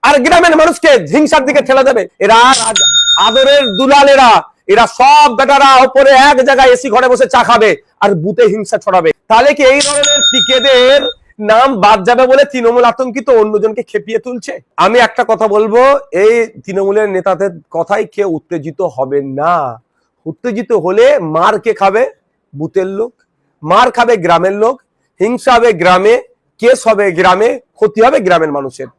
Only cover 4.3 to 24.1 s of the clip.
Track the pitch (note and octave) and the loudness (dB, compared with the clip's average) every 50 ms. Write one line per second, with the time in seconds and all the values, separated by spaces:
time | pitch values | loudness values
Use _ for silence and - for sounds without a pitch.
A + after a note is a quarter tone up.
4.3 | G#3+ F3+ - - _ _ _ - G3 A3 A#3 A3 - - B3 C4+ C#4+ D4+ D4 C#4 | 4 2 0 -4 _ _ _ -2 2 2 2 0 0 0 2 4 4 4 4 2
5.3 | A#3+ G#3+ C4+ B3 C#4+ C#4 C#4 C#4 C4+ B3+ C4 C4 C4 C4+ C#4 C4+ C#4 C4 C4 C#4+ | 2 -2 -2 0 2 2 4 4 4 4 4 2 2 2 4 4 4 4 4 4
6.3 | D4 B3+ C4 C4+ C4+ B3+ C4+ C4 B3 B3 B3 C#4 G#3 A#3+ B3+ B3+ B3+ A#3 C4 G#3 | 2 2 2 0 2 2 4 4 2 2 0 -2 -2 0 0 0 2 0 0 0
7.3 | - B3 A#3+ - A#3+ A3+ G#3+ G#3+ F3 - _ _ _ _ - G3+ G#3 E3 D3+ F#3+ | 0 -2 0 2 2 2 2 0 0 -2 _ _ _ _ -2 -2 -2 -2 -4 -6
8.3 | G3+ F3 A#3+ G#3 F3+ G#3+ G#3 - - G3+ - - F#3 F#3 E3+ D#3+ D3+ _ _ _ | -2 0 0 0 0 -4 -8 -6 -6 -6 -6 -2 -2 0 0 0 -4 _ _ _
9.3 | A3 A3+ B3 C#4+ D4+ - C#4+ C4 C4+ D4 - - C#5+ - D5 - - - - - | 0 2 2 2 0 2 2 2 2 2 0 -2 -2 -2 -2 -2 -2 -2 -2 -2
10.3 | - B3+ - B3 C4 C4 - C#4 C4 B3 B3 B3+ C4+ C#4+ - B3+ - _ _ _ | -2 -2 -2 -2 -2 -2 0 0 0 2 2 2 2 0 -2 -4 -12 _ _ _
11.3 | _ _ G#3+ G#3 G#3+ A3+ B3+ C#4 C#4 G3+ F#3 G3+ A3 G#3 F#3 G3 A#3+ A#3 C4 B3+ | _ _ -4 -2 0 2 2 0 0 0 0 2 0 2 2 0 0 2 2 2
12.3 | C4 C4+ C#4+ C#4 C#4+ B3+ A#3 A#3 A#3+ B3 A#3+ A#3+ A#3 - C4 B3+ G#3+ C4 - - | 2 2 0 -2 -2 -4 -2 0 0 2 0 0 0 -2 -6 -6 -6 -10 -2 0
13.3 | C4 A3+ G#3+ G#3+ G#3+ G#3+ G3+ A3 A3 A3+ A#3 _ - G#3+ - - A3 A3+ A3+ B3 | 2 2 2 0 -2 -2 -2 -2 -4 -4 -10 _ -8 -10 -10 -6 -10 -8 -8 -8
14.3 | B3 A#3+ - - - G3 _ _ _ - E3 F#3+ A3 B3 A#3+ A3 - - B3 - | -12 -12 -12 -12 -14 -16 _ _ _ -2 -2 0 2 2 0 0 -2 -4 -2 -2
15.3 | A3+ F#3+ A3 A3 G3+ G#3+ A3 A3 G3+ A#3+ B3+ C4+ C#4 C#4 C#4 _ - E3+ G3 G#3+ | -2 -2 -2 -2 0 0 -2 0 2 2 2 2 2 0 -2 _ -4 0 2 2
16.3 | A#3 A#3+ A#3 - - - - - E3+ F#3+ G3 G3 G3 G#3+ G#3+ G#3 F#3+ F#3 E3+ - | 2 2 -2 -4 -8 -18 -14 -8 -6 -4 -4 -2 -2 -2 -2 -2 -4 -4 -2 -2
17.3 | F#3 D#3+ F#3+ G3 F3 E3 D3+ _ - - A3+ _ G3+ G#3+ A3 - _ - G3+ G3 | -4 -2 -4 -6 -6 -10 _ _ -8 -8 -6 _ -4 -4 -4 -8 _ -6 -6 -6
18.3 | E3 D3+ _ _ F3 E3+ C#3 D#3+ D#3 _ F#3+ E3+ C3+ B2+ C3+ C3 C3+ C#3+ C#3 C3+ | -6 -8 _ _ -12 -10 -10 -12 -10 _ -8 -8 -4 -6 -6 -4 -4 -6 -6 -6
19.3 | C3+ C3+ D3 E3 F3 E3+ D3 B2+ A#2 A2+ _ _ _ _ _ _ _ _ _ D#3+ | -8 -6 -4 -2 -2 -2 -4 -6 -10 -14 _ _ _ _ _ _ _ _ _ -16
20.3 | D#3+ _ _ B3 A3 G3+ A#3+ - A#3 G3+ D3+ F3 F#3+ G#3 A#3 C4 D4 C#4 F#3 D#3+ | -16 _ _ -8 -8 -8 -6 -4 -4 -2 -2 -2 -2 0 2 2 2 0 -4 -4
21.3 | D#3 D#3+ F3 G#3 G#3+ G#3 - A3+ G#3+ - G3 G3 F#3+ A3 B3+ C#4 - _ _ _ | -4 -2 -2 -2 -2 -2 -4 -6 -4 -2 -2 -2 0 0 -4 -4 -6 _ _ _
22.3 | _ _ _ _ _ C#3+ D3+ D#3+ _ F#3+ F#3 F#3+ G3 G3 A3 A#3+ _ _ _ _ | _ _ _ _ _ -12 -12 -6 _ -6 -6 -6 -6 -8 -8 -8 _ _ _ _
23.3 | _ _ _ _ _ _ - D3+ F3 G#3 B3 B3+ - - A#3+ A#3 | _ _ _ _ _ _ -6 -2 0 0 0 0 0 -2 -2 0